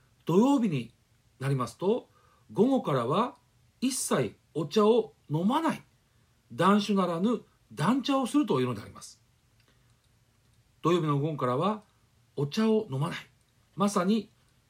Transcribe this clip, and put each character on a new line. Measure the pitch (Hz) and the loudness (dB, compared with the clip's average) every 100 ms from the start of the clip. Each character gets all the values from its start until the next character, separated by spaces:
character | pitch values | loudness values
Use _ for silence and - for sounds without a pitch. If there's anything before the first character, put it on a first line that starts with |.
| _ _ - | _ _ 0
土 | 180 | 4
曜 | 254 277 | 4 4
日 | 220 | 0
に | 143 - _ _ _ _ - | -2 -8 _ _ _ _ -8
な | 135 | -4
り | 135 | -2
ま | 120 | -4
す | - | -4
と、 | 185 240 - _ _ _ - | -2 -2 -4 _ _ _ -8
午 | 107 247 | 2 2
後 | 262 | 2
か | 180 | 0
ら | 131 117 | -2 0
は | 175 247 - _ _ _ - | 0 -2 -6 _ _ _ -6
一 | 254 | -4
切 | 254 - 190 123 - _ | -4 -2 -2 -2 -6 _
お | - 160 | -8 -2
茶 | 214 208 | 2 4
を | 233 - _ - | 4 0 _ -6
飲 | 151 190 | -2 0
ま | 302 | 0
な | 320 | 0
い、 | - - _ _ _ _ _ - | -4 -10 _ _ _ _ _ -14
断 | 120 180 208 | 0 4 4
酒 | 208 | 2
な | 196 175 | 0 0
ら | 165 | 0
ぬ | 208 233 - _ _ | -2 -2 -6 _ _
断 | 107 160 269 | -4 0 0
茶 | 262 269 | 0 -2
を | 254 | 0
す | - | 0
る | 214 | 0
と | 143 | 0
い | 127 | -2
う | |
の | 104 | -4
で | |
あ | 98 | -12
り | |
ま | - | -18
す。 | - - _ _ _ _ _ _ _ _ _ _ _ _ _ _ _ _ | -20 -20 _ _ _ _ _ _ _ _ _ _ _ _ _ _ _ _
土 | 156 | 0
曜 | 175 | 0
日 | 151 | 0
の | 143 | 0
午 | 151 | -2
後 | 151 | -4
か | 123 | -2
ら | 127 | -2
は | 185 214 - _ _ _ _ - | -2 -4 -10 _ _ _ _ -6
お | 143 | -4
茶 | 220 220 | 0 2
を | 220 214 | 2 0
飲 | 135 | -4
ま | 160 | -4
な | - | -6
い、 | - _ _ _ _ - | -16 _ _ _ _ -2
ま | 202 | 0
さ | 202 | 0
に | 180 220 - _ _ _ | 0 0 -2 _ _ _